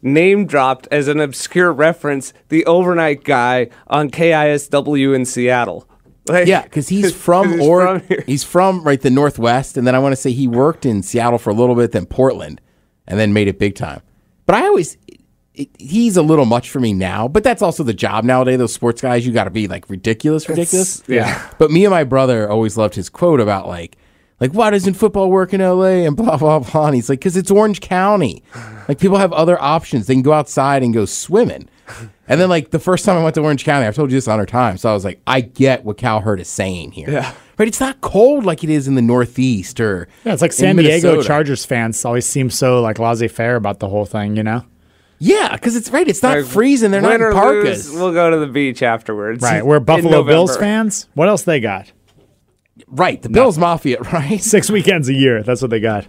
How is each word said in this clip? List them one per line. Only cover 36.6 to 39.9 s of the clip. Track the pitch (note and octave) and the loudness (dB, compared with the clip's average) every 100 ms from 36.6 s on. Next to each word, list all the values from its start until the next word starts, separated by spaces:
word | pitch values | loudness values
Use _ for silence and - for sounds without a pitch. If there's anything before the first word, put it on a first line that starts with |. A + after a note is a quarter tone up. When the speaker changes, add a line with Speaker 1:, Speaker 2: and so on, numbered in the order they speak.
| F#2+ F2+ D#2 | -6 -6 -12
Speaker 2:
here." | - D#2+ | -14 -6
Speaker 1:
Yeah. | C#3+ B2+ - _ _ | -6 -6 -12 _ _
Speaker 2:
Right? | A3 | -2
It's | - | 0
not | C4 C4 | -6 -6
cold | - F#3+ A#3 D4 | -4 4 4 4
like | G3+ D#3+ D#3+ | -2 -4 -2
it | |
is | D3+ C3+ | -2 0
in | C3+ | 0
the | |
Northeast | A#2 B2 A#2+ - C3 A2 F2 - | 2 2 0 -2 -2 -2 -6 -4
or | A2+ | -4